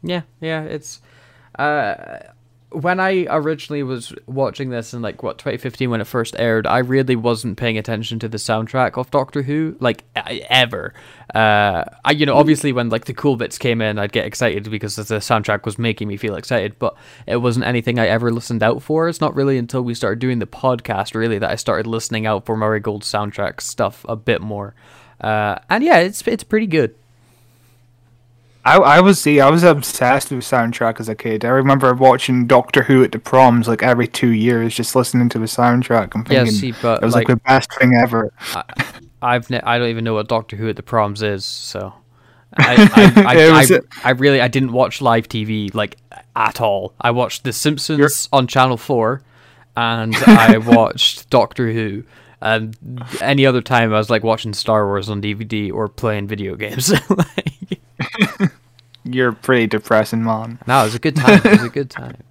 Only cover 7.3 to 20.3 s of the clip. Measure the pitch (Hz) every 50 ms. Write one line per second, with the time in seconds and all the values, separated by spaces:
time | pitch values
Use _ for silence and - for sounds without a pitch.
7.3 | 117 110 117 120 - - 123 117 110 107 107 - 117 107 113 - 113 113 117 113
8.3 | 113 107 - - 113 110 110 117 - 131 127 107 - 123 127 - - 143 135 -
9.3 | - 147 139 131 147 151 160 156 - - 131 123 113 - _ _ _ 120 - -
10.3 | 127 - - - 123 131 127 117 - 92 - - _ - - - - - - _
11.3 | - 107 113 110 107 104 104 101 92 82 - - - _ _ 131 151 151 151 139
12.3 | 120 139 156 156 156 143 - 147 127 123 120 117 113 113 - - 123 - - 147
13.3 | 135 117 120 - - - - 127 117 117 110 107 107 107 101 101 - 117 - -
14.3 | 101 - 139 143 80 101 101 107 110 104 107 104 - - 104 - 113 107 - -
15.3 | 120 110 98 - 104 101 - 113 98 - 117 117 107 - 107 104 98 101 - 107
16.3 | 101 80 - - 127 113 95 104 101 _ 120 101 - _ _ - - - - -
17.3 | 107 120 120 123 113 127 - - 123 120 117 123 120 120 113 92 104 113 120 120
18.3 | 113 117 - - 120 110 107 113 123 123 - - 151 160 165 170 160 - 156 147
19.3 | - 139 135 139 135 127 120 117 - 131 123 120 117 - - 104 101 117 127 127